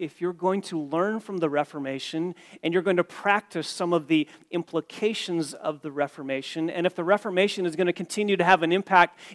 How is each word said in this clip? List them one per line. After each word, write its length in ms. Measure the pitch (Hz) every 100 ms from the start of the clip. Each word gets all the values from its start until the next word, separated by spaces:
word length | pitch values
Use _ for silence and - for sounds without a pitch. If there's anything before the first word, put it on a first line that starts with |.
if 200 | 160 -
you're 120 | 175
going 280 | 175 180 196
to 180 | 190 165
learn 400 | 143 160 196 220
from 180 | 214 190
the 100 | 160
Reformation 880 | 143 147 156 135 135 - 160 175 170 - -
and 80 | 160
you're 100 | 175
going 140 | 175 180
to 80 |
practice 640 | 165 - 202 202 - 170 147
some 240 | - 180
of 160 | 170 143
the 200 | 156 147 - _
implications 1040 | 175 160 165 - - 214 214 - 170 147
of 280 | - 165 151
the 100 | 156
Reformation, 760 | 139 143 - 135 135 135 160 160
and 160 | 175
if 120 | 175 180
the 80 |
Reformation 600 | 170 208 214 180 202 202
is 120 | 175 160
gonna 160 | 180
continue 440 | - 180 - 208 190
to 80 |
have 200 | 175 185
an 80 | 165
impact 480 | 185 196 185 170 - -